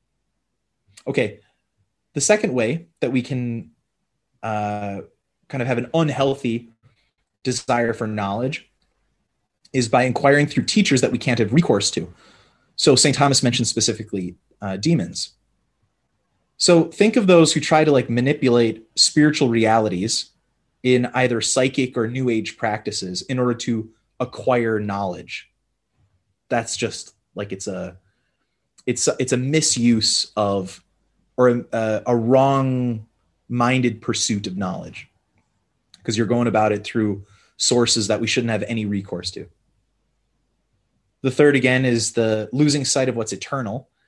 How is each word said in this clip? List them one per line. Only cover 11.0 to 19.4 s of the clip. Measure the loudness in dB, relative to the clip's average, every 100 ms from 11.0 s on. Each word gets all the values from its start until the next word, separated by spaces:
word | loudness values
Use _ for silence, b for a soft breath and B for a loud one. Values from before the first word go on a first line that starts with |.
that | 2
we | 0
can't | 0 0
have | 2
recourse | 2 4 2 0
to. | -4 -8 -12 b b b b b b
So | 4 4
Saint | 4 4
Thomas | 2 2
mentioned | 2 0 -2
specifically, | -2 -2 -4 -6 -6 -8 -10 _ _
uh, | -8 -4
demons. | 0 0 0 -8 -12 _ _ _ _ _ _ _ _ _ _ _ _ -2
So | 2 4 2
think | 2 2 2
of | 6
those | 6 6
who | 2
try | 2 2
to, | 4
like, | 2 2
manipulate | 0 0 0 2 2 2 -2 -6 0
spiritual | 2 4 4 4